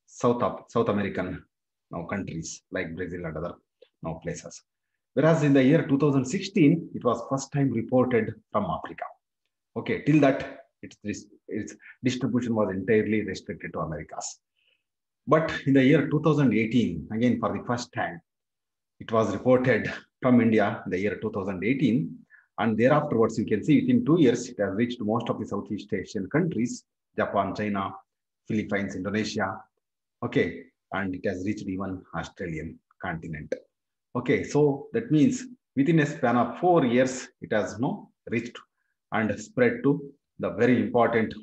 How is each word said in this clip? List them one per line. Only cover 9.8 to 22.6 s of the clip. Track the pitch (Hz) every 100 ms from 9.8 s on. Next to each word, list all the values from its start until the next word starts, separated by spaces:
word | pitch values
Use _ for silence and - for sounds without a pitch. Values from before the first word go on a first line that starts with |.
| - 113
till | - 151
that, | 139 135 - - - _
its, | 98 - 104 - - _ -
its | 107 104 - - -
distribution | 127 123 127 120 117 113
was | 101
entirely | 95 95 110 104 107
restricted | 95 90 - 85 85
to | 90
Americas. | 78 78 80 - - - _ _ _ _ _ _ _ _
But | - 156 160 - -
in |
the | 135
year | 127 156 -
two | 139
thousand | 165 147 135
eighteen, | 104 110 123 101 82 73
again | 110 123 113
for | 101 101
the |
first | - 120 -
time, | 113 87 165 - _ _ _ _ _ _ -
it | -
was | 110 107
reported | 101 127 127 127 110 98 - - _
from | 127 123
India | 113 110 101 113
in | -
the | 92
year | 101 92
two | 110
thousand | 107 95 95
eighteen. | 98 135 123 120 160 - - _ _
And | -